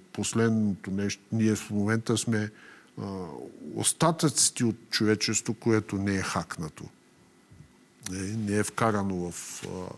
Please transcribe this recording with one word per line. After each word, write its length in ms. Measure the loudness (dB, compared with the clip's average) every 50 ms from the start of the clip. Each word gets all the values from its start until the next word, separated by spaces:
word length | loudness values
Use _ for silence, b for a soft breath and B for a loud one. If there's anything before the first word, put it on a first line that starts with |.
| -10 -10 -6
последното 800 | -4 -4 0 2 2 4 4 4 4 2 2 0 -2 -4 -4
нещо, 320 | -2 -2 -2 -2 -4 -6 -6 -4 0
ние 220 | 2 4 4 4
в 160 | 2 0 -2
момента 480 | -2 0 2 2 2 0 2 0 0 0
сме, 320 | 2 0 0 0 0 -2 -6 B B B B B B B B -10 -8
а, 240 | -8 -8 -8 -8 -8 -10 -12 -12 -14 -14 -14 -14 -8 -4
остатъците 920 | -2 0 0 2 4 4 2 4 4 2 0 2 2 2 2 2 2 0
от 120 | 0 0 0 -4 -4
човечество, 640 | -2 2 4 4 4 4 2 0 0 0 -2 -2 -4
което 420 | 0 2 4 4 4 2 0 -2
не 180 | -2 0 0 0
е 80 | 0 0
хакнато. 600 | -2 -2 -2 -4 -4 -6 -8 -8 -8 -8 -12 -16 -16 -18 _ _ _ _ _ -20 _ _ _ _ -20 -20 -20 -20 -20 _ -20 _ _ _ -14 -12 -10
Не, 80 | -8 -6
не 380 | -6 -6 -4 -4 -2 0 2
е 80 | 2 0
вкарано 680 | 0 0 0 2 2 2 2 0 -2 -2 -2 -4 -6
в, 320 | -6 -8 -10 -12 -10 -10 -8
а, 40 | -8 -8 -8 -8 -10 -12